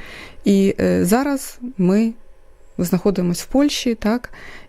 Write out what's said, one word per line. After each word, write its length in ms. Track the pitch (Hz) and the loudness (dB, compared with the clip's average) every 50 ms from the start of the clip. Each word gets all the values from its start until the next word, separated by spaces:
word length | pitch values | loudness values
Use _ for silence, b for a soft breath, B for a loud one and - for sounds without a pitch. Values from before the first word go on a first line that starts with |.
| B B B B B B B B B | B B B B B B B B B
І, 300 | - 202 196 196 196 - - | 2 4 4 4 2 2 2
е, 260 | 185 180 180 180 180 | 2 2 2 2 2
зараз 540 | 175 214 247 277 294 277 269 - - - - 247 247 262 - | 4 2 2 2 2 -2 -4 -6 -8 -14 -14 -14 -10 -4 0
ми 360 | 185 175 190 214 226 226 226 - - - - - - - - - - - - - | 2 2 4 4 2 0 -2 -6 -14 -20 -20 -20 -20 -20 -20 -20 -20 -14 -8 -6
знаходимось 640 | 180 175 - 175 - 208 196 180 180 175 175 - | -4 0 0 2 2 2 0 0 0 -2 -2 -2
в 40 | - | -4
Польщі, 500 | - - 262 285 294 - - - 247 226 | 0 2 4 4 2 2 0 -2 -2 -2
так? 340 | - - 208 226 247 - - B B B B B B B | -2 0 0 0 -2 -4 -8 B B B B B B B